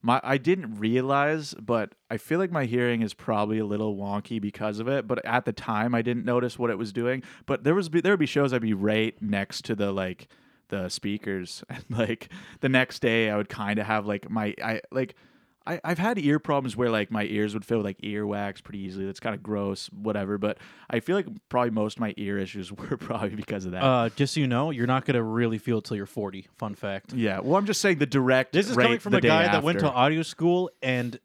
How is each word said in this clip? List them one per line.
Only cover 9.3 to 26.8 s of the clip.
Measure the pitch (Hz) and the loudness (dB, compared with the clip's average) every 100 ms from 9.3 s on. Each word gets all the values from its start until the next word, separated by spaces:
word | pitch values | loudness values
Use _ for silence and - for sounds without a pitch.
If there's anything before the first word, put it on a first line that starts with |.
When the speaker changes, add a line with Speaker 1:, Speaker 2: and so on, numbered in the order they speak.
| 101 101 - - | -2 -2 -8 -6
Speaker 1:
to | 104 | -2
the, | 101 | 0
like, | 98 92 90 - _ _ _ _ | 0 -2 -6 -16 _ _ _ _
the | 101 90 | -6 -4
speakers, | - 101 104 - 95 90 - - | -6 -4 -4 -4 -6 -6 -14 -14
<laughs> | |
and, | - - | -16 -6
like, | 117 127 113 - - - - | -2 0 -2 -8 -18 -18 -4
the | 139 | 2
next | 131 127 - | 2 2 0
day | 127 113 110 | 2 2 2
I | 104 | 0
would | 101 | -4
kinda | - 101 107 | -6 -2 -2
have, | 104 107 101 | 0 -2 0
like, | 104 - | -6 -4
my, | 113 104 - | -4 -4 -4
I, | 113 110 - | -6 -6 -6
like, | 131 131 - _ _ _ _ - | -6 -6 -8 _ _ _ _ -10
I, | 170 | -8
I've | 156 170 | -4 -2
had | 202 220 | 0 0
ear | 147 151 | 2 2
problems | - 143 131 104 | 2 0 0 -2
where, | 123 | 0
like, | 110 101 | 0 0
my | 110 | -2
ears | 104 107 104 104 | -2 0 0 -2
would | 98 | -2
fill | 117 | -2
with, | 101 | -2
like, | 98 | -6
earwax | 101 104 104 101 101 95 | -8 -6 -4 -4 -6 -8
pretty | - 101 | -14 -10
easily. | 95 95 95 | -8 -6 -6
That's | 95 | -6
kinda | 120 101 | -6 -6
gross, | 104 104 98 98 - | -4 -2 -2 -4 -10
whatever. | 101 107 104 98 104 | -8 -4 -4 -2 -2
But | 104 - - - - | -2 -4 -10 -20 -4
I | 120 | -4
feel | - 190 | 0 -2
like | 175 107 _ | -2 -10 _
probably | 123 123 | 0 2
most | 110 107 - | 0 -2 -2
of | |
my | 113 - | -6 -4
ear | 101 101 | -4 -2
issues | 95 98 90 | -4 -8 -10
<laughs> | |
were | 101 - 120 | -12 -6 -6
probably | - 113 104 107 | -4 -4 -2 -4
because | - 104 92 | -6 -6 -4
of | |
that. | 90 | 0
Speaker 2:
Uh, | 135 127 117 - | 2 4 2 0
just | 139 160 | -2 0
so | |
you | 135 | 0
know, | 120 151 | 0 0
you're | 135 120 | -2 0
not | 131 131 | 0 2
gonna | 127 | 0
really | 110 113 117 113 | 0 0 0 0
feel | - 110 | 0 -2
it | - | -2
till | 107 | -6
you're | 98 | -6
forty. | - 101 95 - _ | -6 -6 -8 -16 _
Fun | 110 | -8
fact. | 101 | -6